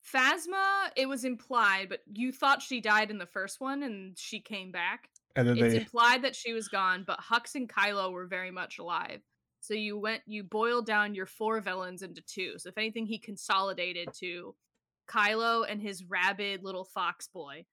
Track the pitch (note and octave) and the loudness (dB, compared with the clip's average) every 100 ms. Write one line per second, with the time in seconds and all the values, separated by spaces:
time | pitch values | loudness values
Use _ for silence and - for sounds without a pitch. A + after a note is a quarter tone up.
0 | - C4 C4 E4+ E4 F#4+ G4 G4 F#4+ - | 0 4 4 4 0 0 2 2 2 0
1 | C4+ C4+ B3+ A#3 - B3 G#3 F#3+ F#3+ - | 0 0 -2 -4 0 4 6 6 0 -8
2 | - G#3 B3+ C4 C#4 C4+ - B3 G#3+ G#3+ | -10 -4 -4 2 4 4 2 -2 4 4
3 | G#3+ G#3+ F3 G3 G3 - C4 C#4 C#4+ G3+ | 4 -4 -6 -6 -6 -6 -4 -4 -4 -6
4 | F#3+ F3+ - G#3+ - G#3 F#3 F3+ F3 A3+ | -10 -12 -10 -10 -8 -10 -6 -2 -2 -2
5 | - _ _ - A#3+ A#3+ A#2 A2+ - A#3 | -10 _ _ 2 4 6 6 4 2 6
6 | A#3 B3+ C4+ C#4 A#3 A3+ G#3+ G3 F#3 F3+ | 6 6 2 -2 -4 -4 -2 0 2 0
7 | G3 F3 - A#3 - D4 A#3+ - G3+ G3+ | -2 -6 0 0 0 -6 -4 2 2 2
8 | F#3+ F3+ F3+ F#3 F#3 F#3 F3+ - E3+ E3 | -2 -4 -6 -6 -6 -6 -8 -8 -4 -4
9 | - - _ _ _ _ - A3 G#3+ G#3 | -4 -10 _ _ _ _ -6 -4 -2 -2
10 | G#3+ A3 - G#3+ F#3+ G#3+ A#3 A#3+ A3 G#3 | -2 -4 -6 -10 -4 0 2 2 2 2
11 | G#3 G3+ F#3+ - A3 A3 F#3+ F#3 F3+ F3+ | 2 -2 -8 -4 -2 0 -2 -4 -6 -10
12 | F#3 E3+ - - F3+ E3+ G#3 G3+ A3 A3+ | -12 -14 -14 -8 -8 -8 -10 -4 -4 -2
13 | A3 A3 - G3 - G3 G3 F3+ F3+ F3 | -4 -6 -8 -12 0 2 2 -2 -4 -4
14 | F3 - F#3 F3 F3 - _ _ _ _ | -10 -8 -8 -8 -12 -18 _ _ _ _
15 | - - G#3 A3 A#3 A#3 A3 G#3 G#3 F3+ | -4 2 2 4 2 2 2 -4 -6 -10
16 | F3+ F#3+ F#3 G3 G3+ G3 G3 F#3 F#3 G3+ | -4 2 2 2 -4 -4 -6 -8 -6 -2
17 | F3 F3 - F#3 C#3 D3+ F3+ | -2 -4 -12 -12 -12 -14 -18